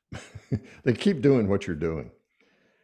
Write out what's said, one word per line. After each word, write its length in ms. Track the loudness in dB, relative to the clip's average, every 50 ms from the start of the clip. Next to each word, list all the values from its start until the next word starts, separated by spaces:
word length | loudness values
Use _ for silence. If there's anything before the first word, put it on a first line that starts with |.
| _ _
<laughs> 720 | -18 -18 -16 -18 -20 -20 -8 -6 -6 -6 -6 -10 -20 -4 -2
then 120 | -2 0
keep 260 | 2 0 0 0 4
doing 260 | 4 4 4 4 4
what 180 | 2 0 -2 -2
you're 100 | -4 -6
doing. 360 | -4 -4 -4 -4 -4 -8 -12 -16 _ _ _ _ _ _ _ _ _ _ _ _ _